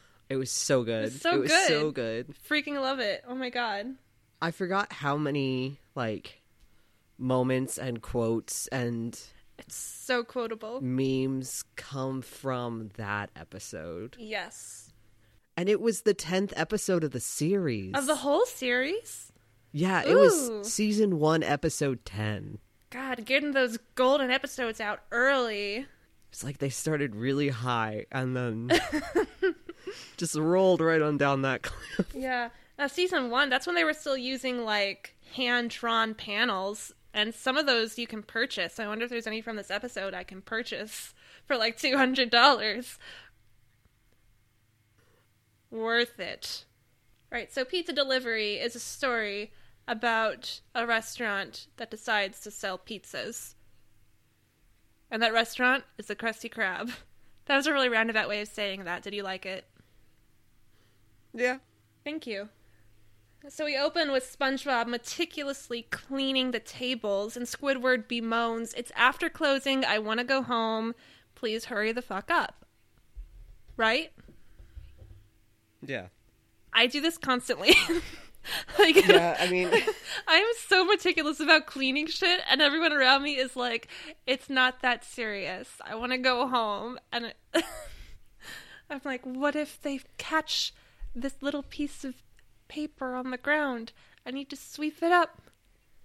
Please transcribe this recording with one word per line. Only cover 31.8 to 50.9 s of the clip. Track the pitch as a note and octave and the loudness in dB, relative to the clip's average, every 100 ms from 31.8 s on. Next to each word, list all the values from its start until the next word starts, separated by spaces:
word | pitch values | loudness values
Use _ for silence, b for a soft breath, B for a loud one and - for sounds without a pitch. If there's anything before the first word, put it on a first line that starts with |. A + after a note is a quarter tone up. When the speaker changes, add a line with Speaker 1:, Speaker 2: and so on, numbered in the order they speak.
| - - F#3 | -6 -4 -4
Speaker 2:
Yeah. | C4+ C4 B3 A#3 b b - | -4 -4 -4 -4 b b -4
Now, | C#4 | -4
season | - F4+ F4+ B3 | 0 0 2 0
one, | A#3+ C#4+ | 2 2
that's | B3+ - | 2 0
when | |
they | F4 | 2
were | D#4+ | 2
still | D4+ D4 C4+ | 0 -2 -2
using, | B3 C4 C4 B3 | -2 -4 -4 -2
like, | A3+ G#3 G3 F#3+ - - - | 0 0 0 -4 -14 -20 -14
hand-drawn | - B3 A#3+ A#3 - A#3 A3+ A3 | -4 0 0 0 -4 0 0 0
panels, | A3 - G#3 A#3+ G3 F#3+ G#3+ - - - | -4 -6 0 0 0 -4 -6 -12 -18 -8
and | G#3+ G#3+ | -2 -2
some | A3+ C4 C4 | -2 -2 0
of | C#4+ | 2
those | A#3+ A3+ - | 2 0 -4
you | A#3+ | -8
can | A3 | -10
purchase. | G#3 A3+ C4 - E3+ - | -8 -4 -2 -2 -6 -6
I | G#3 | -6
wonder | G#3+ A#3 | -4 -4
if | |
there's | A#3+ A3+ | -6 -6
any | A3 | -6
from | A3+ A3 | -6 -8
this | G3 | -6
episode | G3+ A#3+ A3 G3 | -6 -6 -6 -6
I | F#3 | -8
can | F3+ F#3+ | -10 -16
purchase | - A3+ A#3+ G#3+ A3 - - B B B - | -8 -6 -6 -8 -8 -12 -14 B B B -4
for, | C4 | 0
like, | A3 A3+ | 0 0
two | D4 C4+ | 2 4
hundred | B3+ C4 C4+ | 4 4 4
dollars. | A#3+ C4+ A#3+ G#3+ G#3 A#3+ - B B B _ _ _ _ _ _ _ _ _ _ _ _ _ _ _ _ _ _ _ _ _ _ _ _ | 8 8 8 2 -4 -8 -14 B B B _ _ _ _ _ _ _ _ _ _ _ _ _ _ _ _ _ _ _ _ _ _ _ _
Worth | A3+ A3 A#3 A#3+ - | -6 0 2 0 -2
it. | F3+ - - - - _ _ _ _ _ _ | -10 -8 -10 -10 -14 _ _ _ _ _ _
Right, | A#3+ G#3 | -8 -6
so | - | -6
Pizza | B3+ F#4 E4 | -2 -2 -2
Delivery | D4 C#4 C4 B3 A3+ G#3 | 0 2 0 0 -2 -2
is | G#3 A#3 | -2 -4
a | A#3 | -6
story | - - C4+ A#3 G#3 G3+ G#3 b b - - | -10 -4 0 0 -2 -4 -8 b b -14 -8
about | A3 A#3+ A3+ A3 E3 - - - | -2 0 2 0 -2 -8 -12 -8
a | A#3+ | -4
restaurant | A#3 | 0